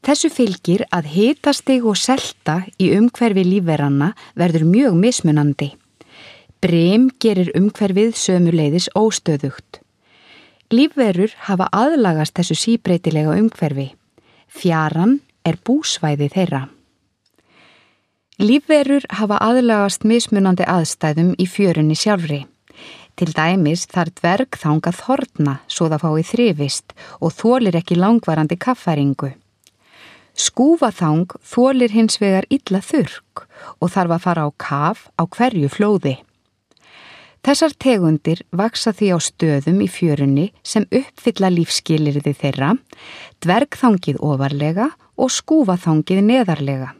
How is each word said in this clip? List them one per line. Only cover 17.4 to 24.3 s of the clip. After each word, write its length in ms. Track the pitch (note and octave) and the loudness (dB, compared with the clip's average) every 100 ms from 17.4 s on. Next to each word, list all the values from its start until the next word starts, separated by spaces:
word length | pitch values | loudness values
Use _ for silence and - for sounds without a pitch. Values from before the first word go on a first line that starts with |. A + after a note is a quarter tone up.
| _ _ _ _ _ _ _ _ _ _ | _ _ _ _ _ _ _ _ _ _
Lífverur 680 | G#3 C#4 - D4+ C4+ C#4+ - | 2 2 4 2 4 0 -2
hafa 240 | G#3+ G#3+ G#3 | -6 -2 0
aðlagast 640 | A3 B3 A#3+ G#3+ G3+ - G#3+ | 2 2 2 2 0 0 0
mismunandi 560 | A#3 A3+ G3+ F#3+ F3+ - | 0 2 0 2 2 0
aðstæðum 680 | F3+ D#3+ - D#3+ D3+ F3 - | 0 -2 -4 -2 2 0 0
í 80 | F3+ | -4
fjörunni 480 | - G3+ D#3+ D#3 D#3 | 0 0 2 0 0
sjálfri. 420 | G#3+ G3+ D#3+ C#3+ C#3 _ _ - - - - | 0 -2 -2 -6 -8 _ _ -20 -20 -20 -20
Til 160 | - E3 | -6 -4
dæmis 560 | D#3 D#3+ F#3+ D3+ E3+ - | 0 0 2 0 0 -4
þarf 240 | F3+ E3 - | -4 -4 -2
dvergþang 640 | E3+ | -2